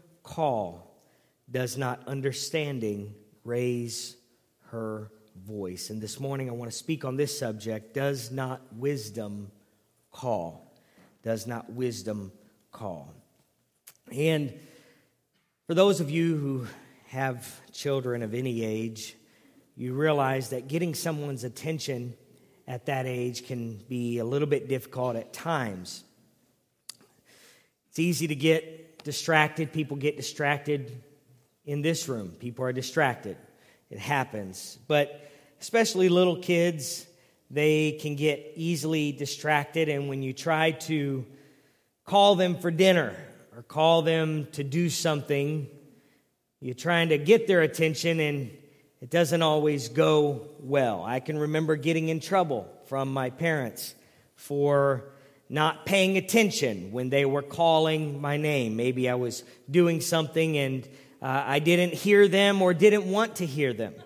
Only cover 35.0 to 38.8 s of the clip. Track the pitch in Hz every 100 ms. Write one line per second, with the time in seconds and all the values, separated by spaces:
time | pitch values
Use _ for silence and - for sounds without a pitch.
35 | 143 - - - _ _ - 226 226 185
36 | 185 175 180 175 - 175 175 160 127 -
37 | - _ _ _ - 135 151 156 156 151
38 | 151 143 151 143 - 170 165 165